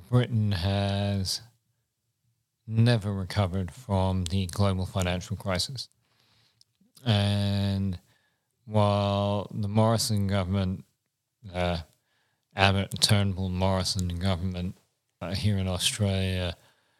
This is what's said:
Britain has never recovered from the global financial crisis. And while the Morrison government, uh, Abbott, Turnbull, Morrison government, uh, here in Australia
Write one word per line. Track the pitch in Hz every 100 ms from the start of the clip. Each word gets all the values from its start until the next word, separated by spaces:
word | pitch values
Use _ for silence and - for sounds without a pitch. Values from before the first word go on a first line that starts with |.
| -
Britain | 123 120 113 107
has | 92 92 101 101 98 101 101 92 - - _ _ _ _ _ _ _ _ _ _ _ -
never | 110 120 117 101
recovered | 98 90 - 95 95 87
from | - - 98 95 92
the | 87 98 90
global | - 101 95 92
financial | 101 90 90 - 92
crisis. | 101 90 - 131 - _ _ _ _ _ _ _ _ _ _ -
And | 120 104 101 101 101 101 101 98 98 90 _ _ _ _ _ _ -
while | 107 104 101 101 101 101 104 -
the | 110 101
Morrison | 110 110 113 - 104 98
government, | 101 90 98 92 95 - _ _ _ _ _ 104
uh, | 87 90 85 76 _ _ _ _ _ _ -
Abbott, | 98 98 98 -
Turnbull, | - 104 101 90 95
Morrison | 90 95 95 90 98 90 85
government, | 98 90 92 90 90 - _ _ _ -
uh, | 85
here | 90 107 98
in | 95
Australia | 90 - - 101 95 95 92 90 - _ _ _